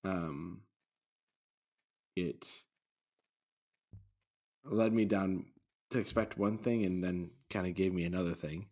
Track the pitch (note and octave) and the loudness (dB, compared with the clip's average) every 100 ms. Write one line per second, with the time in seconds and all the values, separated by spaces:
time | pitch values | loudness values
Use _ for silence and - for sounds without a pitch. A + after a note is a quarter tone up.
0 | F#2+ F#2 E2 C#2+ F2 G#2+ - _ _ _ | -2 -2 -2 -6 -8 -12 -18 _ _ _
1 | _ _ _ _ _ _ _ _ _ _ | _ _ _ _ _ _ _ _ _ _
2 | _ - F2 - - - _ _ _ _ | _ -4 -4 -4 -14 -16 _ _ _ _
3 | _ _ _ _ _ _ _ _ _ - | _ _ _ _ _ _ _ _ _ -20
4 | - _ _ _ _ _ - G#2 A2+ A2+ | -20 _ _ _ _ _ -2 2 4 4
5 | G#2 G2 F#2+ F#2 - _ _ _ _ B2+ | 4 4 2 -2 -6 _ _ _ _ -2
6 | G2 A2+ A2 - G2+ A2 B2 A#2 G2 F#2 | 0 0 0 0 0 2 0 2 2 2
7 | F2+ F2+ F2 - _ G2+ F#2 E2+ F#2+ F2+ | 0 -2 -6 -12 _ -2 -2 2 2 2
8 | E2+ F#2 F2 E2 D2+ D#2 G#2 | 0 0 0 -2 -6 -8 -10